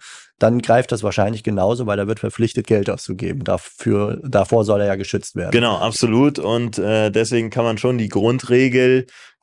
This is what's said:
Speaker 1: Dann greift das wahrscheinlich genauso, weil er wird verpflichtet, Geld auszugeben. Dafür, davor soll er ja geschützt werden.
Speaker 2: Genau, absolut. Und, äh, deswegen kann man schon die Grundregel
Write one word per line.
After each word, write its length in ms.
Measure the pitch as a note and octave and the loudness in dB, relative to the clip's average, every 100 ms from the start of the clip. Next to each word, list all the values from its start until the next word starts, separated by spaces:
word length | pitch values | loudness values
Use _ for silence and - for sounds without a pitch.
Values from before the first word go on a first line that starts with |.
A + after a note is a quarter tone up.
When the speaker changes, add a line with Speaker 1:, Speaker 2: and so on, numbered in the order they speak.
| - - - - | -6 -20 -20 0
Speaker 1:
Dann 220 | A2 A#2+ | 2 2
greift 320 | - A#2 B2 | 2 2 2
das 100 | A#2 | -2
wahrscheinlich 400 | G#2 F#2+ G2+ A2 | -2 0 0 -2
genauso, 440 | - G2+ F#2+ A#2+ A2+ | -4 0 0 0 -2
weil 120 | G2+ | -2
er 80 | G2+ | -2
wird 140 | A2 | -4
verpflichtet, 460 | G#2 - A2+ - A2 | -4 -2 -2 -2 0
Geld 240 | G#2+ G2 | 0 0
auszugeben. 540 | - - - - A2+ | -4 -8 -8 -6 -6
Dafür, 760 | F2 F#2 - - - G#2 G#2 - | -4 -4 -6 -8 -2 0 0 -4
davor 440 | C#3 G#2+ F#2+ A#2+ G#2 | -2 0 2 2 2
soll 160 | G#2 | 2
er 60 | G2+ | 0
ja 80 | G2 | -2
geschützt 380 | G2 G2+ - | -4 -6 -6
werden. 180 | - F2 | -8 -6
Speaker 2:
Genau, 260 | A#2 A#2 G2 | -2 -2 0
absolut. 600 | G#2+ A#2 A#2 A2 C#3+ - | -2 0 0 4 2 0
Und, 380 | E2+ A#2 A#2+ G#2+ | -2 -2 -4 -4
äh, 340 | G2+ A2 G#2+ | -2 0 0
deswegen 380 | G#2 A2+ A#2+ A2+ | 0 0 0 -2
kann 160 | A#2+ | -2
man 140 | A#2 A2 | -2 0
schon 180 | B2+ B2+ | -2 0
die 140 | G#2+ | -2
Grundregel 960 | G2+ A2 B2+ - B2 C3 B2 B2+ B2+ B2+ - - _ | 0 0 0 2 4 4 4 4 4 0 -10 -20 _